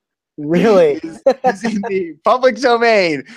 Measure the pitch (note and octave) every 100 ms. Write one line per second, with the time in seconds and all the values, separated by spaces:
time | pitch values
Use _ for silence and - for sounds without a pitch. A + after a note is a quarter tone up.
0 | _ _ _ - D3 F3 G3+ G3 D#3+ C#3
1 | E3 - - B3 B3+ G3+ A#3 A3 G#3 G3
2 | E3+ D3+ - B3 B3+ G#3+ B3+ A#3 A#3 A3
3 | F3 D3 -